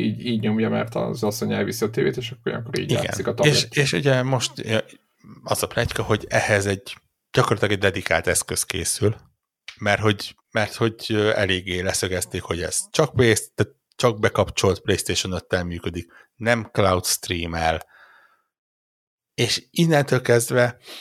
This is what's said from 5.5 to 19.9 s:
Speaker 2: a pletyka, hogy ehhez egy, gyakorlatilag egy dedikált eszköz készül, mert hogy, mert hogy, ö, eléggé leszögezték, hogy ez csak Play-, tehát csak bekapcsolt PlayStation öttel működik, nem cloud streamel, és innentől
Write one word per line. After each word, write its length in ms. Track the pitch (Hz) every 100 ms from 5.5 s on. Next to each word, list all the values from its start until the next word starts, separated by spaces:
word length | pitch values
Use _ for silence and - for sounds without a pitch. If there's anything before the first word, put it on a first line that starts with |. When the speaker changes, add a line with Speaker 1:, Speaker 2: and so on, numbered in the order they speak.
| -
Speaker 2:
a 40 | 98
pletyka, 360 | - 117 -
hogy 220 | 107 107 -
ehhez 360 | 113 - 104 101
egy, 320 | 95 - - _ _ _
gyakorlatilag 420 | - - 104 101
egy 80 | 101
dedikált 460 | 101 92 - 82 90
eszköz 360 | 85 - 92
készül, 520 | - 85 82 - 104 - - _ _ _ - -
mert 220 | 104 101
hogy, 340 | 107 101 - - _
mert 220 | 113 104 -
hogy, 300 | 113 113 -
ö, 200 | 107 107 107
eléggé 440 | 98 92 92 90
leszögezték, 640 | 92 - 92 90 - 90
hogy 200 | - 85
ez 160 | 80 - -
csak 220 | - 151
Play-, 220 | - 120 101 - -
tehát 200 | 104 _ _ -
csak 240 | 123 107
bekapcsolt 600 | 110 - 95 - 98 87
PlayStation 520 | - 92 - 87 95
öttel 300 | 90 - 92
működik, 480 | 87 85 - 87 - - _ _
nem 340 | 113 117 104
cloud 340 | - 98 92 -
streamel, 800 | - - 90 85 82 80 80 - - - - _ _ _ _ _ _ _ _ _ _ _
és 340 | - 117 - -
innentől 520 | - 165